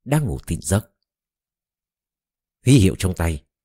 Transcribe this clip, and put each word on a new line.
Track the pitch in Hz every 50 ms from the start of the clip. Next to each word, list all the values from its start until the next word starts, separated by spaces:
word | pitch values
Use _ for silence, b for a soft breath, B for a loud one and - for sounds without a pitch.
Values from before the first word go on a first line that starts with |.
| _
đang | 123 143 156 147
ngủ | 95 69 - -
tỉnh | - - -
giấc. | - - 190 208 - _ _ _ _ _ _ _ _ _ _ _ _ _ _ _ _ _ _ _ _ _ _ _ _ _ _ _ _ _ _ _ _ _ _ _ -
Huy | 117 143
hiệu | 123 98 90 - -
trong | - 92 90
tay, | - 82 85 78 71 - _ _ _